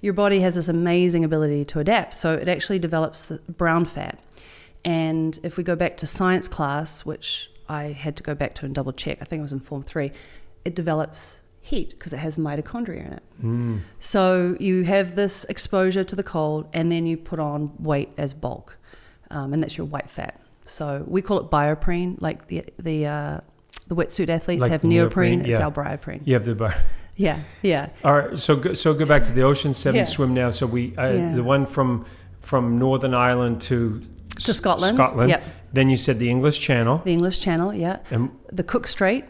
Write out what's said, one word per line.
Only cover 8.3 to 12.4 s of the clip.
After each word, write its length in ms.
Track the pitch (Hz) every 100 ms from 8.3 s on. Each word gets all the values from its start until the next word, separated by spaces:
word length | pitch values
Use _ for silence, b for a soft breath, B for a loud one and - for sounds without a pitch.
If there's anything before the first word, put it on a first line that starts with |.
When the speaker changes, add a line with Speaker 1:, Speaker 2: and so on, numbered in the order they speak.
Speaker 1:
back 200 | 147 143 -
to 100 | 139
and 80 |
double 180 | 139 131
check, 260 | 131 - 139
I 40 |
think 160 | - 156
it 20 |
was 100 | 147
in 80 | 135
Form 220 | 131 143
three, 300 | 139 165 139 B B B B -
it 100 | -
develops 680 | 170 170 156 156 - - - _ _
heat 380 | - - - -
'cause 140 | -
it 40 | 143
has 180 | 156
mitochondria 680 | 156